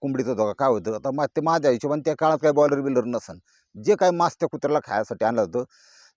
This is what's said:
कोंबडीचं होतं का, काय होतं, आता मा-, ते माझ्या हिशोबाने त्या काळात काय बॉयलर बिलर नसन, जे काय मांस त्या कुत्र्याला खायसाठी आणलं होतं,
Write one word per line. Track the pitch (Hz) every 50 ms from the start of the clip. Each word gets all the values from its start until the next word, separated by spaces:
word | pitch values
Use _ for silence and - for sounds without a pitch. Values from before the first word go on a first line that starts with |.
कोंबडीचं | - 139 131 131 117 127
होतं | 123 104 107
का, | 104 101
काय | - 139 135
होतं, | 117 104 82 110 110
आता | 107 120 139
मा-, | 131 151 147 - -
ते | 160
माझ्या | 147 165 165 165 147 139
हिशोबाने | 123 113 - 143 147 151 131
त्या | 160 147 -
काळात | 160 156 160 139
काय | 147 151
बॉयलर | 143 147 147 147 143 139
बिलर | 135 139 131 123 117
नसन, | 123 120 110 - - 82 90 _ _ _ _ _ _ - 104 110
जे | 180 208
काय | - 185 180
मांस | 175 170 170 160 - -
त्या | 165 143
कुत्र्याला | - 131 - 139 147 - -
खायसाठी | - 101 107 110 - 113 - 107
आणलं | 110 117 113
होतं, | 104 82 85 123 127 - _ _ _ _ _ - - _ _